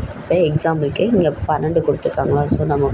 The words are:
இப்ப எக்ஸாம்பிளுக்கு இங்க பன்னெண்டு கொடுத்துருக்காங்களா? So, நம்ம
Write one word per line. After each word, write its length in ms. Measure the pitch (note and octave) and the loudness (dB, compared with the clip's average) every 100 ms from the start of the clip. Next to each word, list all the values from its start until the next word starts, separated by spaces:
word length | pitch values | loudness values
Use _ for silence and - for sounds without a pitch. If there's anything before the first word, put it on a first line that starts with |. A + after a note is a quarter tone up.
| - - | -8 -10
இப்ப 180 | - E3+ | -2 2
எக்ஸாம்பிளுக்கு 680 | E3 D3+ E3 D#3+ C#3+ D#3 G#3+ A3+ | 2 2 0 0 -2 0 2 2
இங்க 140 | E3 - - | 2 0 -2
பன்னெண்டு 320 | D3+ D#3 E3 D#3 | -2 0 0 0
கொடுத்துருக்காங்களா? 560 | C#3 - - C3+ C#3+ | 0 -2 -2 0 0
So, 220 | D3 - D3+ | 0 0 0
நம்ம 240 | C#3+ C#3 | 0 2